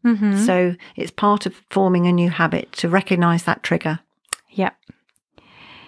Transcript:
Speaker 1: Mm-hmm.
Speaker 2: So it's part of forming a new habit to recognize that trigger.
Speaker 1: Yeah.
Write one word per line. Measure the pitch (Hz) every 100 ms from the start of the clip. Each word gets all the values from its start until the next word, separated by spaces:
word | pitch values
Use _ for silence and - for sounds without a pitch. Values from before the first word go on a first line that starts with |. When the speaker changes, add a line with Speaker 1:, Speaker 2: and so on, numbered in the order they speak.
Speaker 1:
Mm-hmm. | 240 208 208 196
Speaker 2:
So | 220 180 180 180 - -
it's | 170
part | - 208 208 190
of | - _
forming | 196 190 175 175
a |
new | 175 175
habit | 170 165 - -
to | - 170
recognize | 190 - 175 175 170
that | - -
trigger. | - 170 160 160 _ _ - - _
Speaker 1:
Yeah. | 190 185 _ - - _ _ _ _ _ - - -